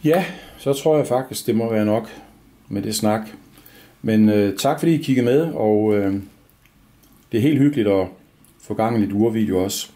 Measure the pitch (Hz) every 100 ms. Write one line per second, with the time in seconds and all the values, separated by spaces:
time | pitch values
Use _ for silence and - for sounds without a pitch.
0 | 151 170 170 - - - 135 139 160 151
1 | - 123 135 107 - 110 113 110 107 110
2 | 110 - - - _ _ - 101 104 107
3 | 107 110 107 - - - - - - _
4 | 113 107 107 104 101 98 135 160 165 156
5 | - 131 120 135 165 - 107 107 107 104
6 | 98 98 92 _ _ _ _ _ _ _
7 | _ _ _ 110 135 139 143 131 101 98
8 | 92 - _ _ _ _ - 107 110 117
9 | 98 98 117 110 104 92 95 - -